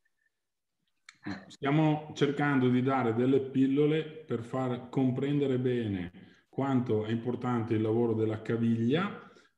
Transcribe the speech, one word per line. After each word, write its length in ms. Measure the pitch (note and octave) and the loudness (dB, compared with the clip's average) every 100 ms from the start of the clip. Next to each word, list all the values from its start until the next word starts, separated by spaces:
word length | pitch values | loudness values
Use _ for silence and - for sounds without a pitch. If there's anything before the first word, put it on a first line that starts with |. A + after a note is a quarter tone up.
| _ _ _ _ _ _ _ _ _ _ - - - F#2+ - | _ _ _ _ _ _ _ _ _ _ -20 -16 -10 -10 -12
Stiamo 640 | - C#3 D3+ D#3 D3+ - - | -8 0 2 4 2 -2 0
cercando 540 | C#3+ C#3+ C#3+ C#3 B2+ | 0 2 0 2 2
di 120 | B2 | 2
dare 320 | B2+ C3 A#2 | 2 0 0
delle 280 | A2+ B2+ C3+ | 2 2 2
pillole 600 | C3+ C3 C3+ C#3 D3 D#3 | 2 2 2 4 2 2
per 400 | D3+ - - A#2+ | -2 -10 -8 -6
far 440 | - C3 C3 A#2+ - | -4 -4 -2 -4 -4
comprendere 720 | - C3 B2 C#3 C#3+ C#3 B2 | 0 0 0 -2 0 0 0
bene 840 | B2+ B2 A2 F#2+ F2 - - - _ | 0 0 -2 -4 -6 -12 -20 -20 _
quanto 580 | - C3+ C3 A2+ G#2+ G#2+ | -4 0 0 2 0 0
è 60 | |
importante 600 | A#2 A#2+ A#2+ B2 A#2+ A2 | -2 -2 -4 -2 -2 0
il 80 | A2 | 0
lavoro 320 | G#2+ A2 A#2 | 2 2 2
della 280 | A2 A2 G#2+ | 0 0 -2
caviglia 880 | - A#2 A#2 A2+ A#2 D3+ G3 - - - _ | -4 0 0 2 2 0 0 -6 -16 -20 _